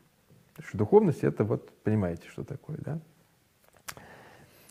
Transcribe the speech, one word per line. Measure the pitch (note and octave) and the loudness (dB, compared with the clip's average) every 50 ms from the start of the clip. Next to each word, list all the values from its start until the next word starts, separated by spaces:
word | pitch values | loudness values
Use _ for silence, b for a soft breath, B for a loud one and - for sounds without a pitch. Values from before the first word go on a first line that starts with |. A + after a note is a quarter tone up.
| _ _ _ _ _ _ - - _ _ _ | _ _ _ _ _ _ -20 -20 _ _ _
Потому | - - - | -20 -18 -10
что | - G2 | -4 -2
духовность — | G#2 - G3 G#3+ A3 E3+ B2+ - - | 0 6 6 6 6 6 0 2 0
это | C#3+ D3 - A2 | 0 2 0 0
вот, | G#2 B2 - - - - _ - | 0 0 -4 -6 -12 -18 _ -2
понимаете, | G#2+ A2 G#2+ G2 F2 E2+ E2+ - - | 0 0 0 0 -2 -4 -6 -12 -16
что | - - - | -14 -14 -12
такое, | - - - - - D#3 - | -12 -12 -14 -12 -12 -12 -10
да? | - - D3+ E3 - - _ _ _ _ _ _ _ _ _ _ _ _ _ - - - b b b b b b b b b b b b b b b b | -8 -8 -10 -10 -12 -16 _ _ _ _ _ _ _ _ _ _ _ _ _ -20 -18 -18 b b b b b b b b b b b b b b b b